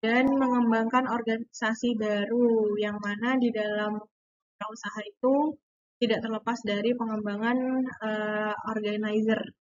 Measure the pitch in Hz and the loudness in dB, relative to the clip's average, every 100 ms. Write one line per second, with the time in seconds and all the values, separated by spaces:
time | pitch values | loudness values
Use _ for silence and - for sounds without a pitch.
0 | 220 240 269 269 262 247 233 226 226 254 | 2 4 4 4 2 4 4 4 2 2
1 | 262 233 226 226 233 - 220 226 240 220 | 2 -2 -2 -2 -4 -4 -2 0 0 0
2 | 214 208 202 240 240 226 214 208 208 208 | 0 0 0 2 4 4 2 0 -2 -2
3 | 208 202 233 262 240 214 214 208 208 214 | -4 -2 0 2 2 0 -2 -2 -2 -4
4 | 214 _ _ _ _ _ 208 226 202 220 | -8 _ _ _ _ _ -12 -10 -10 -10
5 | 208 - 254 277 302 294 _ _ _ _ | -12 -2 2 2 2 -4 _ _ _ _
6 | 233 220 226 220 - 240 208 202 220 247 | 0 0 -2 -6 -4 -4 -2 0 0 0
7 | 226 214 208 202 226 254 254 262 262 - | -2 -4 -4 -2 0 0 0 0 -2 -4
8 | 220 214 214 214 214 208 - 220 208 214 | -6 -4 -2 -2 -2 -4 -4 -4 -2 -2
9 | 214 214 220 220 - - _ | 0 0 2 0 -2 -14 _